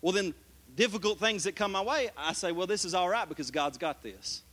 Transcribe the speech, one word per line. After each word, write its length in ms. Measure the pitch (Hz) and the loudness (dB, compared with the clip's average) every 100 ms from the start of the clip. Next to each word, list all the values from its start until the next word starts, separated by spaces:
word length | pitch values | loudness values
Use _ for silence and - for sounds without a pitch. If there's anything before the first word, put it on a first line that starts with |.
well, 120 | 165 | 4
then 220 | 190 190 147 - - - | 2 2 -4 -14 -20 -18
difficult 460 | 131 233 202 202 202 | 2 2 2 -2 2
things 240 | 214 214 | 0 2
that 100 | - | -2
come 180 | - 208 | 0 0
my 100 | 190 | 0
way, 280 | 202 302 240 - | 0 0 0 -2
I 160 | 151 | -4
say, 180 | 165 185 | -2 -2
"Well, 160 | 170 185 | 0 0
this 180 | 208 | 0
is 100 | 180 | 0
all 140 | 180 180 | 2 2
right 200 | 220 185 | 2 0
because 220 | 151 127 | -4 -4
God's 260 | 139 147 131 | 0 0 -2
got 240 | 160 - | -4 -4
this. 400 | 117 95 - - - | -10 -12 -10 -10 -12